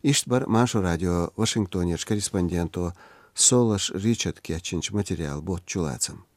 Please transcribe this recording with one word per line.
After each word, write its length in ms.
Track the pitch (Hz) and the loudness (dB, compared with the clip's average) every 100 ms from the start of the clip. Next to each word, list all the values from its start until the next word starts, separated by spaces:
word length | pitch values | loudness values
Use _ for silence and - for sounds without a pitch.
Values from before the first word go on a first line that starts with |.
Ишт 260 | 135 143 - | 4 2 2
бар 180 | 123 - | 0 2
Машу 360 | 113 120 113 | 4 4 2
радио 480 | 92 85 90 87 85 - | 0 0 0 0 0 -2
Вашингтонерш 680 | 110 - 95 95 87 85 | -2 0 -2 0 0 -2
корреспонденту 880 | - 104 101 98 87 85 82 - 87 87 - - - | -2 -4 -2 -2 0 0 -2 -4 -6 -8 -20 -20 -20
Солаш 560 | - - 123 120 101 - | 2 4 6 4 2 -2
Ричард 500 | - 107 117 92 - | -2 0 0 -2 -6
Кечинч 520 | - 82 - 87 - | -6 -6 -4 -4 -2
материал 500 | 104 101 80 78 71 | -2 -2 -2 -4 -6
бот 220 | 82 90 | -4 -6
чулацам. 640 | - 98 80 60 - - - | -4 -2 -2 -2 -6 -8 -20